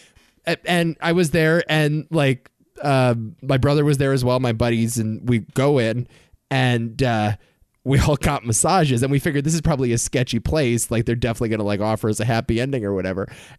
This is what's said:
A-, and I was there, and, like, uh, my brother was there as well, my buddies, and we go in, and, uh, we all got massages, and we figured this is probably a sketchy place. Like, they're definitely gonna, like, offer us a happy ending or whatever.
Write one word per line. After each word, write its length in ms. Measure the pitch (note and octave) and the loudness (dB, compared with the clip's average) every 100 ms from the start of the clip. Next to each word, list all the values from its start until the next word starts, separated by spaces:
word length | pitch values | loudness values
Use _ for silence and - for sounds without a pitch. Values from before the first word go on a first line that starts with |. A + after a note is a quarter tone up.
| - _ _ _ E3 | -20 _ _ _ -6
A-, 100 | E3 - | -6 -2
and 300 | F3 E3+ - | 0 0 -2
I 120 | E3 | -2
was 180 | E3+ D#3+ | 0 2
there, 340 | E3 D#3+ E3+ - | 2 2 2 0
and, 380 | D#3 D3+ D3+ - | 0 0 -2 -2
like, 400 | D#3+ C#3 C3 - _ _ - | 0 0 0 -6 _ _ -6
uh, 320 | C#3+ C3+ B2+ A#2 A2 - | 0 2 2 0 -4 -8
my 160 | C3 C3+ | -2 0
brother 280 | C#3+ D3+ D3 | 2 2 2
was 120 | C#3 | 2
there 120 | C3+ | 2
as 120 | C3+ B2 | 2 2
well, 140 | B2+ | 0
my 120 | B2 | 0
buddies, 460 | A2 A#2+ A#2 A#2 A#2+ | 0 0 2 0 0
and 320 | A2 A2 A#2+ | -4 -4 0
we 100 | A#2+ | 0
go 380 | - - C#3 C#3+ | 0 0 2 2
in, 300 | A2+ A#2+ A#2+ - _ _ _ | 2 -2 -6 -14 _ _ _
and, 500 | C3+ B2+ A#2+ A#2 A#2 | 0 2 0 -2 -2
uh, 300 | B2+ A2 G#2 G2+ _ _ _ _ B2+ | 0 2 0 -2 _ _ _ _ 0
we 140 | C3+ | 2
all 160 | D#3 C#3+ | 2 0
got 300 | - C#3+ A#2 | -2 -2 -2
massages, 580 | G#2+ D#3+ F#3 D3 A#2+ | 0 2 2 2 2
and 80 | C3+ | 0
we 80 | C#3 | 0
figured 240 | F3 C#3+ | 0 -2
this 100 | C#3+ | 0
is 80 | E3 | 0
probably 300 | D#3+ C#3 B2+ | 0 0 0
a 40 | A2+ | -2
sketchy 420 | - C3 B2+ A2+ | -2 -2 -2 -2
place. 500 | - D#3+ B2+ A#2 - | -2 0 0 -2 -2
Like, 160 | A#2 A#2+ | -2 -2
they're 100 | A#2 | -2
definitely 340 | A#2+ G#2 A2 | -2 -2 -2
gonna, 140 | G#2+ | -2
like, 180 | G2+ G2+ | -2 -2
offer 280 | G#2+ A2 G#2+ | -2 -2 -2
us 100 | G#2+ | -2
a 60 | A2 | -2
happy 340 | A2+ - A2+ | -2 -2 -2
ending 220 | C3+ C3+ G2+ | -2 -4 -2
or 80 | |
whatever. 340 | G2 F#2 F#2 - - - | -2 -4 -6 -8 -12 -20